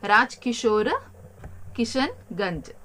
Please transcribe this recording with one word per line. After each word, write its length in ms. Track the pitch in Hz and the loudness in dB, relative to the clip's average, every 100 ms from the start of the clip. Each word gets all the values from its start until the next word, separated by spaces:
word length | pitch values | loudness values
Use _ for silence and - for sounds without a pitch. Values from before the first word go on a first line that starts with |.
ರಾಜ್ 340 | 202 214 254 - | 6 4 4 -2
ಕಿಶೋರ್ 520 | 247 233 233 214 214 381 - - - - - - - | -4 0 2 2 2 0 -4 -20 -20 -18 -16 -14 -14
ಕಿಶನ್ 640 | - 233 262 277 - - 175 | -4 -2 0 -2 -4 -12 -4
ಗಂಜ್. 340 | 196 160 131 - | -4 -4 -10 -18